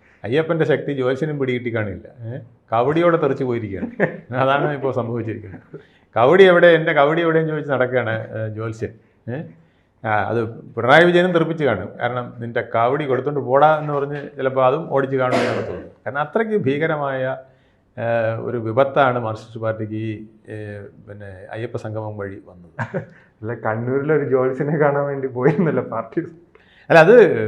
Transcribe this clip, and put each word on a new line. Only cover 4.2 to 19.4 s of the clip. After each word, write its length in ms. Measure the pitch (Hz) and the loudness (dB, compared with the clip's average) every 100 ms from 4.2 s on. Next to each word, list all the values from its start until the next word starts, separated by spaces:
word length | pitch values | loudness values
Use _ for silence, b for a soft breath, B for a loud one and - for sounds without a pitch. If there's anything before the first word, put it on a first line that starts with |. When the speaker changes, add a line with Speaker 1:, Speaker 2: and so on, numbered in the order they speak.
| - | -8
Speaker 1:
അതാണ് 400 | 127 131 143 151 | -2 0 2 0
ഇപ്പോൾ 200 | 139 135 | -4 -4
സംഭവിച്ചിരിക്കുന്നത്. 680 | 123 117 120 110 104 95 92 - - b b b 110 | -4 -4 -6 -6 -8 -12 -18 -20 -20 b b b 2
"കവടി 260 | 123 180 | 4 8
എവിടെ, 240 | 190 175 175 | 8 8 8
എൻ്റെ 260 | 165 160 | 6 4
കവടി 280 | 151 139 165 | 4 4 4
എവിടെയെന്ന്" 300 | 170 160 160 | 2 2 0
ചോദിച്ച് 200 | 156 143 | -4 -2
നടക്കുകയാണ്, 380 | 131 127 123 113 | 0 0 0 -2
ഏ, 440 | 110 113 110 110 | -4 -6 -8 -8
ജ്യോത്സ്യൻ. 400 | 107 113 113 120 - b b - | -6 -8 -6 -10 -10 b b -12
ഏ? 80 | 127 175 b b b b _ 117 | -10 -10 b b b b _ -4
ആ, 20 | |
അത് 400 | 107 101 113 113 - | -2 0 -2 -4 -8
പിണറായി 460 | - - 117 151 175 | -14 -4 4 6 8
വിജയനും 260 | 175 180 | 6 4
തെറിപ്പിച്ച് 320 | 170 156 160 | 2 0 0
കാണും. 260 | 139 101 92 - | 0 0 -4 -6
കാരണം, 320 | 123 123 120 120 | -4 -4 -8 -10
"നിൻ്റെ 220 | 117 117 | -8 -6
കവടി 440 | 113 113 120 147 147 | -2 0 2 0 -2
കൊടുത്തോണ്ട് 340 | 123 131 139 | -2 -2 -4
പോടാ" 380 | 120 135 151 156 | 2 4 4 4
എന്ന് 160 | 151 | -2
പറഞ്ഞ് 360 | 143 139 147 139 135 | -4 -4 -6 -10 -4
ചിലപ്പോൾ 300 | 131 131 127 | -2 2 2
അതും 280 | 147 170 | 2 -2
ഓടിച്ച് 220 | 135 135 135 | -2 0 0
കാണുമെന്നാണ് 420 | 127 123 120 107 | 0 0 0 -4
തോന്നുന്നത്. 340 | 107 90 - - - | -6 -10 -14 -14 -10
കാരണം 140 | 139 | -6
അത്രയ്ക്ക് 380 | 151 - 220 214 | -4 -2 -2 -2
ഭീകരമായ, 800 | 131 143 160 151 139 135 131 131 - b b b _ - | -2 -2 -2 -2 -4 -4 -4 -6 -12 b b b _ -8
ഏ, 60 | 117 117 113 113 | -2 0 -2 -4
ഒരു 160 | 117 120 | -4 -6
വിപത്താണ് 600 | 113 113 135 151 135 123 | -4 0 0 2 2 2
മാർക്സിസ്റ്റ് 400 | 117 107 | -4 -8